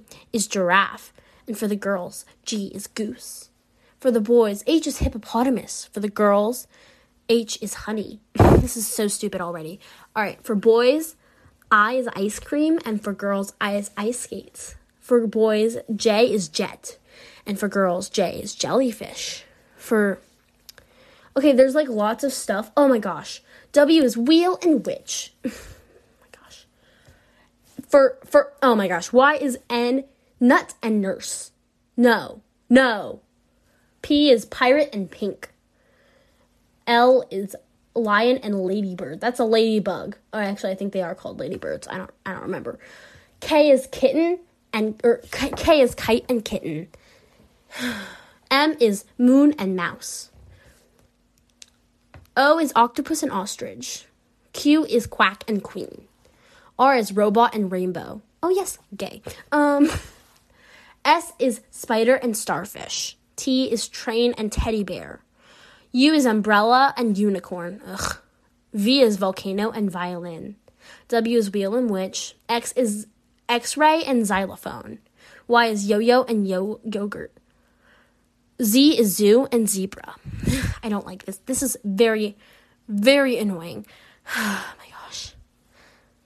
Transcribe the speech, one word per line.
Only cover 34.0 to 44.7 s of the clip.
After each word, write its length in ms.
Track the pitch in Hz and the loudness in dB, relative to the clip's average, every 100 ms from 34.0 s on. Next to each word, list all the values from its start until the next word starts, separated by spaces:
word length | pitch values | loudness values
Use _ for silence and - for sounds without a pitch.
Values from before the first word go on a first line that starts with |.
P 260 | - 294 294 | 0 2 6
is 160 | 233 - | 4 2
pirate 440 | - 254 285 294 | -2 2 4 2
and 160 | 208 185 | -4 -10
pink. 420 | - 202 - - _ _ _ _ _ _ _ _ _ _ _ _ _ - | -8 -8 -8 -14 _ _ _ _ _ _ _ _ _ _ _ _ _ 0
L 400 | 240 247 262 - | 4 6 4 2
is 240 | 190 202 - _ _ _ - | -6 -8 -12 _ _ _ -4
lion 420 | 220 208 233 262 | 0 2 2 0
and 240 | 214 202 | -2 -4
ladybird. 600 | 185 202 202 180 185 160 | -2 -4 -4 -8 -10 -6
That's 180 | 226 247 | -4 -2
a 60 | 226 | 0
ladybug. 720 | 226 226 220 196 170 95 214 _ | 2 2 0 -2 -6 -8 -16 _
Or 100 | 220 | -6
actually, 320 | 202 202 202 | -6 -6 -6
I 20 | 190 | -6
think 180 | 202 | -6
they 80 | 196 | -6
are 140 | 175 190 | -6 -8
called 240 | - - | -12 -10
ladybirds. 480 | - - 76 76 - | -10 -8 -8 -10 -10
I 100 | 185 | -12
don't, 140 | - _ - | -12 _ -14
I 60 | |
don't 100 | 185 | -12
remember. 360 | - 180 - - - - - - _ _ | -10 -10 -10 -14 -16 -20 -20 -20 _ _
K 320 | - 302 294 | 0 4 6
is 160 | 262 - | 4 2
kitten 480 | - 269 302 330 359 - _ _ | -2 0 2 0 -2 -8 _ _